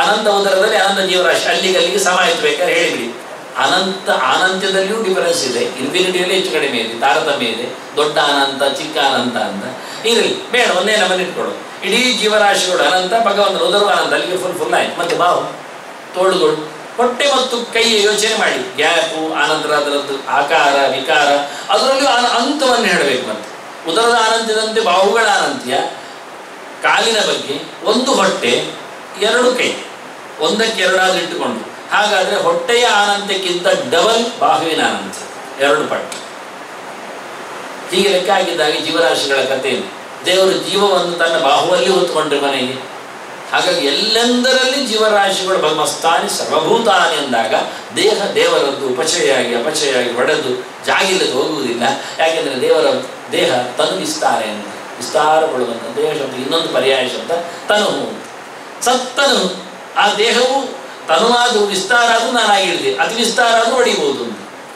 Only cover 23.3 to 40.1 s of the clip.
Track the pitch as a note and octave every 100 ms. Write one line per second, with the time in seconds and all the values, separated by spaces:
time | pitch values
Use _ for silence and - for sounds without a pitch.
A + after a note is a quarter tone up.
23.3 | G#2+ - - - - E3 G#3 A#3 A#3 A3
24.3 | A3+ A3 G#3+ A3 A3 F3+ F3+ G3+ A3+ G#3+
25.3 | E3 C#3+ C3 B2 B2+ B2 - - - -
26.3 | - - - - - D3+ F#3 A3+ A3 D#3
27.3 | - - - - - F3+ A#3+ C4 G3+ F#3+
28.3 | - A#3+ - - - - - - - G#3+
29.3 | A#3 B3 - C#3 - - - - - -
30.3 | - D#3 G#3 A3+ F#3+ F#3 F#3 F#3 F3+ E3+
31.3 | C#3+ C3 - - - - F#3 G#3 F#3+ F#3
32.3 | G3 - B3+ A#3 A#3+ A#3+ G#3 G#3 G3+ G3
33.3 | F#3+ F#3 F3 F#3+ F#3 - E3 G#3+ A3+ -
34.3 | - - - E3 D3 A#2 G2+ F#2+ - -
35.3 | - - - C#3+ D3+ - - - - -
36.3 | - - - - - - - - - -
37.3 | - - - - - - F#3 G3 F3+ G3+
38.3 | F#3+ F3 D#3+ D3+ D3+ D#3 D#3+ C3 C3 C#3+
39.3 | C3+ C3 C3+ C3 B2 - - -